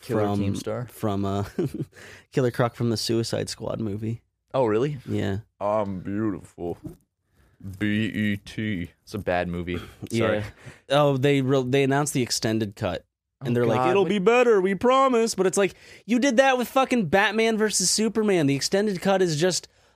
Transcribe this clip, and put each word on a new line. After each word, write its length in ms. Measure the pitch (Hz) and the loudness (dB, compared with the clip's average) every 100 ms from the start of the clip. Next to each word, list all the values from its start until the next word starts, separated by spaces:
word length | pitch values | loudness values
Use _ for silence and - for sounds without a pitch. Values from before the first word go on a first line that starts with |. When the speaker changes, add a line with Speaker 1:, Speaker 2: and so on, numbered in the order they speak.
Speaker 1:
Killer 220 | - 110 | -4 -2
Speaker 2:
from 160 | 104 101 | 0 0
Speaker 1:
Keemstar? 480 | 98 98 107 110 120 | -2 -4 -6 -8 -10
Speaker 2:
from, 340 | - 110 98 | -6 -4 -2
uh, 200 | 101 98 98 - 156 - 147 | -2 -2 -4 -4 -6 -6 -12
<laughs> 440 | - - - _ | -12 -20 -20 _
Killer 180 | - 123 | -2 0
Croc 240 | - 120 - | 0 -2 -2
from 140 | 120 | -2
the 80 | 110 | -2
Suicide 500 | - 113 113 107 104 | -2 -2 -2 -4 -6
Squad 320 | - 110 113 | -8 -8 -6
movie. 420 | 110 104 113 120 _ _ _ | -6 -6 -6 -8 _ _ _
Speaker 1:
Oh, 120 | 131 120 | 0 2
really? 320 | 107 143 143 - | 2 0 -6 -6
Speaker 2:
Yeah. 320 | 104 101 98 - - | -4 -2 -4 -8 -8
Speaker 1:
I'm 380 | 101 107 98 95 | -2 -2 -4 -6
beautiful. 760 | 92 101 110 90 - - 85 80 - - _ _ _ _ _ _ 98 95 | -6 -4 -4 -6 -12 -10 -10 -8 -12 -20 _ _ _ _ _ _ -14 -4
B 260 | 104 104 110 | -2 0 -2
E 320 | - 104 101 | -2 -2 -4
T. 540 | - - 107 92 85 _ | -8 -8 -6 -4 -8 _
It's 100 | - | -12
a 40 | 107 | -8
bad 280 | 92 90 87 | -2 -2 -2
movie. 320 | 87 87 87 - - | -4 -6 -6 -8 -16
Speaker 2:
<clears throat> 160 | - | -6
Speaker 1:
Sorry. 260 | 113 107 107 | -2 0 0
Speaker 2:
Yeah. 40 | 107 - - - - | -6 -14 -20 -16 -2
Oh, 280 | 139 147 135 | 2 2 2
they 240 | 143 139 | 2 2
re-, 220 | 131 139 | 2 0
they 200 | 127 139 | 2 2
announced 300 | 135 139 147 | 2 2 0
the 80 | 135 | -2
extended 540 | 117 - 117 110 107 - | -2 -2 0 0 -2 -4
cut. 280 | 98 85 _ _ _ - | -4 -4 _ _ _ -10
And 80 | 127 | -2
Speaker 1:
Oh, 40 | |
Speaker 2:
they're 120 | 120 117 | 0 2
like, 100 | 113 | 2
Speaker 1:
God, 120 | 127 | 2
Speaker 2:
"It'll 120 | 131 | 4
Speaker 1:
what 60 | 165 | 2
Speaker 2:
be 100 | 208 | 2
better, 400 | 185 240 240 208 | 4 4 6 4
we 120 | 190 190 | 4 2
promise." 600 | 240 262 269 233 226 - | 2 4 4 2 0 0
But 100 | 180 | 0
it's 100 | 196 | 2
like, 160 | 190 - - - - | 0 -2 -20 -14 -2
you 120 | 240 | 2
did 180 | 277 226 | 4 4
that 200 | 269 254 | 4 4
with 100 | 233 | 0
fucking 380 | 262 262 247 165 | 0 2 0 2
Batman 500 | 190 208 214 226 214 | 2 2 2 0 2
versus 320 | 214 - 180 | 0 0 0
Superman. 560 | - 220 226 214 180 139 | 0 0 0 2 4 2
The 80 | 139 | 0
extended 440 | - 196 214 180 | 0 0 0 -2
cut 200 | 190 190 | 0 2
is 180 | 180 147 | 2 0
just 280 | 180 165 - _ _ | 0 -2 -8 _ _